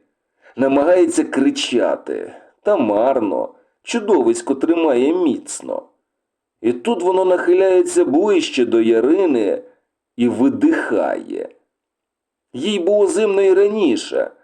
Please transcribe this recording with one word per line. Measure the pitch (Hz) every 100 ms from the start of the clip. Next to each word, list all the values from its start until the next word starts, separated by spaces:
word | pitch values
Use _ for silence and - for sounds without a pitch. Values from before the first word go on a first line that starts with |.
| _ _ _ _ _ -
Намагається | 135 139 151 185 170 160
кричати, | 143 - 143 135 - 120 85 69 - 55 50 - - _
та | 202 196
марно, | 110 104 127 131 104 69 53 - _ _
чудовисько | - 240 208 185 - - -
тримає | 127 160 165 160 123 135
міцно. | 180 165 107 - - 64 - - _ _ _ _ _ _ _
І | 175
тут | - 233 226
воно | 180 185
нахиляється | 185 180 175 185 190 185 175 175
ближче | 156 147 208 185 147 135
до | 113 117
Ярини | 113 113 123 185 180 123 98 - - _ _ _ _ -
і | 120
видихає. | 104 139 - 320 311 - 101 73 50 50 50 50 _ _ _ _ _ _ _ _ _ _
Їй | 123 180 202
було | 170 208 190
зимно | 170 220 196
і | 196
раніше, | 185 202 214 165 104 - - - -